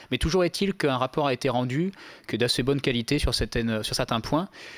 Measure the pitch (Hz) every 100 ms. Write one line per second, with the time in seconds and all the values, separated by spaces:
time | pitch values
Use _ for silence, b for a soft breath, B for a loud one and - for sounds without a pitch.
0 | B 127 165 185 170 - 196 190 147 127
1 | 127 - 143 123 135 123 127 135 185 B
2 | B B - 107 123 - 131 139 135 120
3 | 117 147 135 - 113 123 117 110 107 -
4 | 127 120 - 147 196 B B